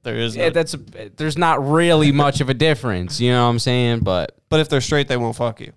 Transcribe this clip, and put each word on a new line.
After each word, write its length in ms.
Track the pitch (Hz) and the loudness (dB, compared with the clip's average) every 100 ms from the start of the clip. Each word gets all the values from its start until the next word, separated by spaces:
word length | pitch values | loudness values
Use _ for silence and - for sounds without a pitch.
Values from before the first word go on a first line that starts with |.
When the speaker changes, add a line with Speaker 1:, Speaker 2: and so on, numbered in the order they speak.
Speaker 1:
there 100 | 120 117 | -6 -4
is 200 | 117 110 | -4 0
Speaker 2:
Yeah, 80 | |
Speaker 1:
no 60 | 165 | 0
Speaker 2:
that's 240 | 165 160 | 0 -2
a, 20 | 139 - - 107 - | -8 -14 -18 -18 -6
there's 200 | 156 143 | -6 0
not 280 | 170 143 139 | 0 2 2
really 460 | 156 170 160 151 | 2 4 4 4
much 280 | 139 143 - | 4 2 0
of 80 | 131 | -2
a 60 | |
difference, 640 | 123 160 147 123 92 90 - | 0 0 0 -2 -4 -4 -2
you 120 | 123 | 2
know 100 | 123 | 4
what 60 | 120 | 2
I'm 80 | 120 | 2
saying? 420 | 127 123 120 117 | 0 0 0 0
But 360 | 101 90 78 _ _ | 0 0 -2 _ _
Speaker 1:
But 120 | 156 | -2
if 80 | 156 | 0
they're 120 | 139 | -2
straight, 260 | 127 147 139 | 0 -2 0
they 80 | 127 | -2
won't 180 | 117 | -2
fuck 260 | 110 120 104 | -4 -6 -6
you. 120 | 107 | -18